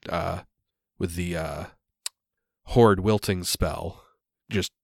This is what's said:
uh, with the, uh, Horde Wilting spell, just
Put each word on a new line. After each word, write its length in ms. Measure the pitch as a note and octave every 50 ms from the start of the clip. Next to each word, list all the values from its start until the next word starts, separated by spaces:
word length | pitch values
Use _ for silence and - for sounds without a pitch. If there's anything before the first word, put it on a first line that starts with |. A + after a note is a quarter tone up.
| - -
uh, 320 | - - - F2+ - F#2+ - _ _ _ _ _ _ _ _ _ _ -
with 180 | - F2 E2
the, 220 | F2 F2+ F2 F2 E2
uh, 280 | D#2+ D#2 C#2+ D2 D#2 - - _ _ _ _ _ - - _ _ _ _ _ _ _ _ _ _ - -
Horde 340 | - B2 A#2 A2 G2+ F#2
Wilting 420 | F#2 G#2+ G#2+ G#2 - - G2 F2+ F2
spell, 600 | - - - - E2 D2 - D#2+ F2 - - - _ _ _ _ _ _ _ _ -
just 220 | - G2+ F2 - _ _